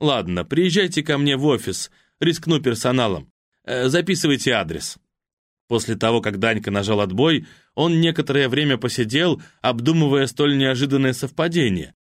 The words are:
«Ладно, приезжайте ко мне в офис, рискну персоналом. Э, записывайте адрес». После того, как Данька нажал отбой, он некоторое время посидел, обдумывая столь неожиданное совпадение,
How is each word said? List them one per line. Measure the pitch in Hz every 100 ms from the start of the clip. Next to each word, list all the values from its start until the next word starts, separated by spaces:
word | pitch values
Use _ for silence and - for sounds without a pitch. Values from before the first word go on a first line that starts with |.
«Ладно, | 156 127 131 90 82
приезжайте | 147 180 170 185 165
ко | 147 143
мне | 143 135
в |
офис, | 147 123 - 92 - _ _ _
рискну | 160 160 - 156
персоналом. | 139 110 127 127 113 87 67 _ _ _
Э, | - 127 127
записывайте | 160 180 185 160 135 -
адрес». | 113 82 80 - - _ _ _ _ _ _ -
После | 117 113 110
того, | 113 117
как | 110 101
Данька | 113 110 104
нажал | 101 98 104
отбой, | 101 92 151 156 - - _
он | - 160 165
некоторое | 165 165 147 139 135
время | 131 147 127
посидел, | 123 - 113 131 175 151 - _
обдумывая | 117 120 123 165 151 139 131
столь | - 147 139
неожиданное | 135 127 139 135 135
совпадение, | 127 135 - 165 170 127 90 - -